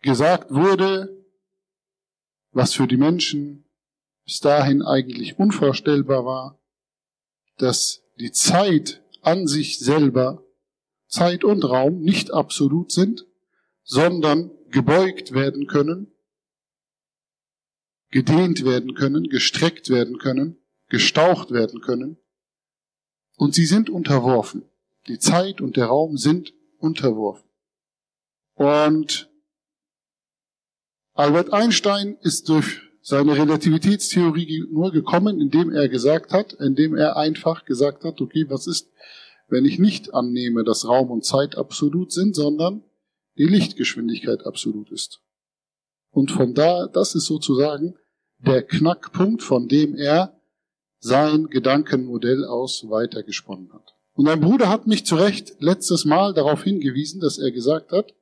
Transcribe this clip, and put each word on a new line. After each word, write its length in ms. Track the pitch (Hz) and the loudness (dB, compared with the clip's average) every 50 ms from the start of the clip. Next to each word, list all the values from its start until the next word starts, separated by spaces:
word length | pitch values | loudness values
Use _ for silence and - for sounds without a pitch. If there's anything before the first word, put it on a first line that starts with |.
Gesagt 500 | - 139 131 117 147 165 180 170 - - | 0 0 2 2 4 2 2 2 -2 -4
wurde, 720 | 131 139 170 196 196 175 185 190 190 190 190 190 - - _ _ _ _ _ _ _ _ _ _ _ _ _ _ _ _ _ _ _ _ _ _ _ _ _ _ | 0 2 4 4 4 2 2 0 0 -2 -6 -10 -14 -20 _ _ _ _ _ _ _ _ _ _ _ _ _ _ _ _ _ _ _ _ _ _ _ _ _ _
was 220 | _ 127 127 - | _ 0 0 0
für 160 | - - 135 120 | 2 0 0 2
die 80 | 127 | 2
Menschen 680 | 123 139 156 170 175 160 - - 147 143 147 143 143 _ _ _ _ _ _ _ _ _ _ _ _ _ | 2 2 2 2 0 -2 -4 -4 -6 -8 -8 -12 -18 _ _ _ _ _ _ _ _ _ _ _ _ _
bis 160 | - - - | -14 -14 -2
dahin 420 | - 147 143 147 139 139 139 143 | 0 2 2 4 4 2 2 0
eigentlich 560 | - - 139 135 127 127 123 120 117 - - - | 2 0 0 0 -2 -4 -8 -10 -10 -10 -2 0
unvorstellbar 840 | 196 214 196 - - 139 131 - - 151 147 143 139 135 139 131 123 | 0 0 2 2 0 0 0 0 0 0 0 0 0 0 -2 -2 -2
war, 360 | 123 131 131 131 135 _ _ _ _ _ _ _ _ _ _ _ _ _ _ _ _ _ _ _ _ _ | -4 -6 -8 -10 -12 _ _ _ _ _ _ _ _ _ _ _ _ _ _ _ _ _ _ _ _ _
dass 460 | - 131 123 120 - - - - - _ _ _ _ | -2 -2 0 0 0 -4 -4 -6 -10 _ _ _ _
die 140 | 117 117 | -12 -6
Zeit 680 | - - - - 180 175 202 202 175 147 - - - - _ _ _ _ | -4 -2 0 2 2 4 4 4 2 2 0 -2 -14 -16 _ _ _ _
an 240 | _ 156 170 190 185 | _ 0 0 0 0
sich 320 | 151 139 151 147 - - - | -2 -2 -2 -4 -4 -6 -4
selber, 680 | - 123 143 156 147 135 123 127 127 127 147 - _ _ _ _ _ _ _ _ _ _ _ _ _ | 0 0 2 4 4 2 2 2 0 0 -2 -8 _ _ _ _ _ _ _ _ _ _ _ _ _
Zeit 380 | _ - - 175 175 175 175 - | _ -2 0 0 0 0 2 2
und 200 | 208 208 190 151 | 2 2 2 0
Raum 360 | 139 123 127 131 143 175 185 | 0 0 2 2 0 0 0
nicht 300 | 156 170 196 - - - | 0 0 0 0 -2 -2
absolut 580 | - 160 - - - - 151 139 143 170 180 - | -2 -4 -2 -2 -2 0 0 2 2 0 -2 -2
sind, 340 | - 175 185 202 233 - - _ _ _ _ _ _ _ _ _ _ _ | 0 0 0 0 0 -8 -10 _ _ _ _ _ _ _ _ _ _ _
sondern 680 | _ - 127 127 156 175 180 170 151 156 147 160 170 - - _ _ _ | _ -4 0 2 2 2 2 2 0 2 2 0 -2 -6 -14 _ _ _
gebeugt 600 | - 139 123 113 151 175 190 185 185 - - - | -2 0 2 4 4 4 4 2 -2 -8 -14 -6
werden 340 | 131 131 135 139 156 139 143 | -4 -2 -2 -2 -2 -4 -8
können, 460 | - - 147 143 151 170 185 208 - _ _ _ _ _ _ _ _ _ _ _ _ _ _ _ _ _ _ _ _ _ _ _ _ _ _ _ _ _ _ _ _ _ _ _ _ _ _ _ _ | -2 0 0 0 0 -2 -6 -10 -16 _ _ _ _ _ _ _ _ _ _ _ _ _ _ _ _ _ _ _ _ _ _ _ _ _ _ _ _ _ _ _ _ _ _ _ _ _ _ _ _
gedehnt 540 | - 135 123 117 156 160 185 180 160 139 131 | -2 0 2 4 4 4 4 2 0 0 0
werden 300 | 131 127 123 120 131 127 | 0 0 0 -2 -6 -6
können, 340 | - 139 135 139 156 165 156 | -4 -2 0 0 -2 -2 -2
gestreckt 640 | 135 123 - - - - 160 170 165 - _ - | -2 -2 -2 -2 -2 0 0 0 -2 -4 _ 0
werden 280 | 127 123 120 117 123 - | 0 0 0 -2 -4 -6
können, 380 | - 135 127 131 143 165 170 _ _ _ _ _ _ _ | -4 -4 -2 -2 -2 -4 -6 _ _ _ _ _ _ _
gestaucht 640 | - 117 - - - 156 156 180 180 - - - | -2 0 0 0 2 4 4 4 2 0 -2 -4
werden 300 | 120 120 113 107 - 113 | -2 -2 -2 -2 -4 -10
können. 360 | - - 123 123 127 143 160 _ _ _ _ _ _ _ _ _ _ _ _ _ _ _ _ _ _ _ _ _ _ _ _ | -6 -4 -4 -4 -4 -8 -12 _ _ _ _ _ _ _ _ _ _ _ _ _ _ _ _ _ _ _ _ _ _ _ _
Und 180 | _ 143 147 151 | _ 0 0 2
sie 120 | 170 165 | 2 2
sind 240 | 151 185 214 220 - | 4 4 2 2 0
unterworfen. 720 | - 185 160 - 143 131 120 127 131 117 104 - - - - _ _ _ _ _ _ _ _ - | -4 -6 -2 0 0 2 4 2 2 2 0 -2 -8 -14 -14 _ _ _ _ _ _ _ _ -12
Die 100 | 120 - | -10 -2
Zeit 420 | - - - 175 185 196 196 - | 0 0 2 2 0 -2 -6 -8
und 160 | 151 127 - | -8 -4 -2
der 100 | 135 120 | -2 0
Raum 300 | 113 127 147 160 160 147 | 2 2 0 0 -2 -4
sind 380 | 135 113 147 160 180 170 - _ _ _ _ _ _ | -2 0 0 0 0 -4 -12 _ _ _ _ _ _
unterworfen. 720 | - 156 160 - 143 131 110 110 107 101 - - _ _ _ _ _ _ _ _ _ _ _ _ _ _ _ _ _ _ _ _ _ _ _ | -4 -4 -4 0 -2 -2 0 0 -4 -6 -6 -8 _ _ _ _ _ _ _ _ _ _ _ _ _ _ _ _ _ _ _ _ _ _ _
Und 760 | - 143 143 147 151 151 151 156 156 151 - - - - _ _ _ _ _ _ _ _ _ _ _ _ _ _ _ _ _ _ _ _ _ _ _ _ _ _ _ _ _ _ _ _ _ _ _ _ _ | 0 2 2 4 4 4 2 2 0 -2 -4 -8 -10 -10 _ _ _ _ _ _ _ _ _ _ _ _ _ _ _ _ _ _ _ _ _ _ _ _ _ _ _ _ _ _ _ _ _ _ _ _ _
Albert 400 | _ - 147 147 147 170 175 - | _ 0 2 4 4 2 2 2
Einstein 640 | - 202 226 233 220 - - 202 202 202 202 202 208 _ | 0 2 2 2 0 0 0 0 -2 -2 -4 -8 -10 _
ist 280 | _ 175 156 - - - | _ -4 -4 -4 0 2
durch 320 | 156 156 143 - - - - _ _ _ | 2 2 2 0 -6 -12 -16 _ _ _
seine 360 | _ - 139 139 143 151 147 | _ -2 0 2 4 4 4
Relativitätstheorie 1120 | 139 151 147 156 151 - 175 156 160 - 196 208 196 - - - 180 175 165 151 165 170 | 4 2 2 2 2 2 2 2 4 4 2 2 2 -2 -2 0 2 2 2 2 0 -4
ge-, 200 | 156 160 160 170 - | -4 -4 -6 -6 -4
nur 220 | 156 156 175 190 | -2 -2 -2 0
gekommen, 480 | 165 156 - - - 175 190 214 202 165 | 0 0 0 2 0 2 2 0 0 0
indem 300 | 147 139 139 160 175 165 | -2 2 2 2 2 2
er 180 | - 147 143 131 | 0 0 0 0
gesagt 440 | 127 127 117 139 156 165 - - | 0 0 2 2 2 2 -2 -2
hat, 200 | - 190 208 - - | -2 -2 -2 -2 -10
indem 400 | - 143 139 135 139 151 160 156 | -4 -2 -2 2 2 2 0 2
er 220 | - 151 151 - | 0 0 0 0
einfach 480 | 151 151 156 156 - - 165 165 - - | 0 -2 -2 -4 -2 -4 -4 -4 -4 -6
gesagt 400 | - 135 120 139 143 143 - - | -6 -2 0 0 0 -2 -4 -10
hat, 160 | 165 160 - | -10 -6 -6
okay, 260 | 139 120 - 156 156 139 | -8 -4 -2 -4 -2 -2
was 180 | 135 135 - | -4 -8 -6
ist, 240 | 120 - - - _ _ _ - - - - - - _ _ _ _ | -6 -6 -8 -8 _ _ _ -20 -20 -20 -20 -20 -20 _ _ _ _
wenn 160 | 123 127 131 | 0 2 2
ich 140 | 143 - 175 | 2 4 4
nicht 340 | 185 214 180 - - - | 2 2 2 0 -10 -6
annehme, 500 | - 131 123 123 120 123 123 120 117 117 | -4 -4 -2 -2 -4 -4 -2 -2 -2 0
dass 240 | 110 113 107 - - | 0 0 -2 -2 0
Raum 240 | 117 120 131 131 127 | 2 2 2 2 0
und 140 | 120 - - | -4 -6 -4
Zeit 320 | - - 135 143 143 - | 0 0 0 0 -2 -4
absolut 560 | - - - - - 151 147 143 175 185 - | -8 -8 -8 -6 -4 -2 -2 0 -2 -4 -4
sind, 220 | - 175 190 214 190 | -4 -2 -2 0 0
sondern 500 | 151 147 147 147 151 165 180 196 214 _ _ _ _ _ _ _ _ _ _ _ - | 0 -2 -2 0 -2 -2 -4 -4 -6 _ _ _ _ _ _ _ _ _ _ _ 0
die 80 | 143 | 2
Lichtgeschwindigkeit 1000 | 160 196 202 - - - - - - - 120 117 117 117 - - - 113 - - | 4 4 4 2 0 -4 -6 -6 -4 -4 -6 -6 -6 -6 -4 -4 -4 -4 -4 -6
absolut 460 | - - - - 113 107 107 107 _ | -10 -10 -8 -8 -6 -6 -8 -10 _
ist. 320 | - - - - - _ _ _ _ _ _ _ _ _ _ _ _ _ _ _ _ _ _ _ | -12 -12 -12 -12 -14 _ _ _ _ _ _ _ _ _ _ _ _ _ _ _ _ _ _ _
Und 200 | _ 143 135 139 | _ -2 0 0
von 240 | - - 135 123 123 | 0 0 0 0 2
da, 320 | 143 147 170 175 175 180 | 2 2 2 2 0 -4
das 280 | - - 175 196 - - | -2 -2 -2 -2 0 -2
ist 120 | 170 156 | -4 -4
sozusagen 680 | - 160 151 - - 139 127 143 151 147 143 151 175 180 _ _ _ _ _ _ _ _ _ | -2 -4 -4 -2 -2 0 0 0 0 -2 -4 -6 -8 -8 _ _ _ _ _ _ _ _ _
der 240 | - - 131 131 | 0 2 2 2
Knackpunkt, 800 | - - - 170 151 165 175 - - - - - 180 196 226 220 | 0 0 -2 0 2 0 0 -2 -8 -12 -2 -2 0 0 0 -4
von 260 | - - 143 123 120 113 | -2 -2 0 0 0 2
dem 260 | 135 147 151 147 147 | 2 2 2 2 -2
er 420 | 135 143 143 151 170 185 190 _ _ _ _ _ _ _ _ _ _ _ _ _ _ | -4 -2 2 2 2 2 0 _ _ _ _ _ _ _ _ _ _ _ _ _ _
sein 500 | - 113 127 139 151 151 151 156 156 151 | -2 2 2 4 4 4 2 0 0 0
Gedankenmodell 960 | - 127 117 131 135 143 151 - - 127 127 127 120 113 117 120 131 131 139 | -2 0 2 2 2 2 2 0 -2 -2 -2 -4 -6 -4 0 0 0 0 -2
aus 460 | - 120 120 131 127 - - - 110 | -4 -4 -6 -4 -6 -8 -10 -8 -4
weitergesponnen 800 | 107 110 120 117 - 113 104 - 98 - _ - 98 92 92 87 | -2 -2 -2 -2 -6 -10 -12 -10 -12 -12 _ -12 -14 -14 -14 -20
hat. 220 | - 107 _ _ _ _ _ _ | -20 -20 _ _ _ _ _ _
Und 160 | _ - 135 151 | _ 2 2 2
ein 120 | 160 160 | 4 4
Bruder 280 | 147 170 240 269 233 185 | 4 4 4 4 4 2
hat 180 | 208 220 - | 2 0 2
mich 200 | 220 214 190 - | 0 0 0 0
zu 80 | - 175 | -2 2
Recht 420 | 156 190 208 196 - - - - _ | 4 2 2 2 -2 -10 -16 -14 _
letztes 440 | 139 160 185 185 - - 180 156 - | 0 0 0 0 0 -2 -2 0 2
Mal 300 | 151 151 175 196 202 185 | 2 2 2 2 2 0
darauf 280 | 160 139 147 151 - - | 0 2 2 0 0 -2
hingewiesen, 560 | 196 202 185 139 139 127 135 151 156 165 190 | -4 -2 -2 -2 -2 -2 -4 -6 -6 -8 -4
dass 180 | 170 143 - - | -4 -4 -4 -2
er 140 | 143 131 | -6 -4
gesagt 400 | 117 123 117 131 156 156 - _ | -4 -2 -2 -2 -2 -2 -4 _
hat 220 | 175 185 220 - _ _ | -4 -4 -4 -4 _ _